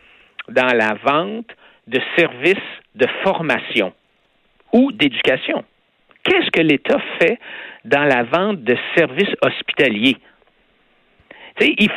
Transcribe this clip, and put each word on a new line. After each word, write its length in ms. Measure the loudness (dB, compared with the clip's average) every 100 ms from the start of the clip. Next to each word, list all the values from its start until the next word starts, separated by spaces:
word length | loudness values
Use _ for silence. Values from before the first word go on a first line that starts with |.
| _ _ _ -20 -4
dans 240 | 0 2 2
la 220 | 2 0
vente 460 | 0 0 -2 -6 -12 -18 _ _ -6
de 140 | -4 -2 0
services 400 | 0 0 0 0 -4 -18 _ -2
de 120 | -2 0
formation 680 | -2 0 0 -2 -2 -2 -2 -4 _ _ _ _ _ _ _
ou 180 | 2 2
d'éducation ? 720 | 2 0 0 0 0 -2 -6 -8 _ _ _ _ _ 0
Qu'est-ce 260 | 0 2
que 100 | 2
l'État 380 | 2 2 2 -2 -2 0
fait 180 | 0 0 -8 -18 -18 -12 -2
dans 180 | 2
la 200 | 2 2
vente 420 | 2 0 0 -2 0
de 100 | -2 0 0
services 360 | 0 0 -2 0
hospitaliers ? 760 | -2 -2 -6 0 0 2 0 -2 _ _ _ _ _ _ _ _ _ _ -20 -20 -10 -2
Tu 120 | 0
sais, 60 | 2
il 120 | 0